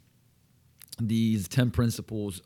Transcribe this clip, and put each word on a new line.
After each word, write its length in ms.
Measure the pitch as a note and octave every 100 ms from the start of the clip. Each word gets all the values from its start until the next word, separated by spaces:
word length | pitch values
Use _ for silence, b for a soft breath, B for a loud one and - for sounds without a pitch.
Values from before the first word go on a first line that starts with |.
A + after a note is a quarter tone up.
| _ _ _ _ _ _ _ _ - -
these 500 | A2 A2+ A2+ A2 F2+
ten 220 | - B2
principles 680 | - A#2+ - - A2 G#2 F#2